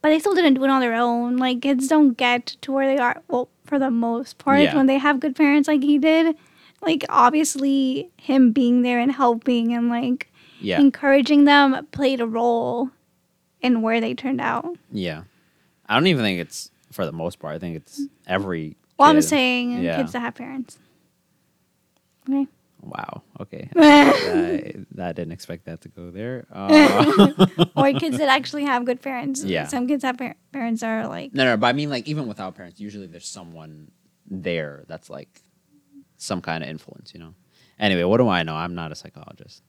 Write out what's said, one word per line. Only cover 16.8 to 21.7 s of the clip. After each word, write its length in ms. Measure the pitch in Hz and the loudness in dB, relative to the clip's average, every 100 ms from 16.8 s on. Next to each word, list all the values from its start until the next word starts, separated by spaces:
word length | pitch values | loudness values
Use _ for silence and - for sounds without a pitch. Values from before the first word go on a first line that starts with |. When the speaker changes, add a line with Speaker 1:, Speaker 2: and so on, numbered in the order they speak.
| _ | _
Speaker 2:
for 140 | - | -8
the 60 | 85 | -8
most 260 | 82 85 - | -6 -8 -10
part. 160 | 78 | -12
I 40 | 80 | -10
think 160 | 87 80 | -10 -12
it's 240 | _ 285 277 _ - | _ -14 -14 _ -6
every 480 | 95 98 85 78 - _ - | -6 -4 -8 -8 -14 _ 2
Speaker 1:
Well, 120 | 285 | 4
I'm 60 | 302 | 4
Speaker 2:
kid. 40 | |
Speaker 1:
saying 600 | 294 294 254 247 247 247 | 2 0 -2 -2 -4 -4
Speaker 2:
Yeah. 140 | 254 - | -4 -4
Speaker 1:
kids 140 | 254 | -6
that 60 | 247 | -8
have 140 | 240 | -10
parents. 420 | 233 - 269 240 - _ _ _ _ _ _ _ _ _ | -12 -14 -12 -14 -18 _ _ _ _ _ _ _ _ _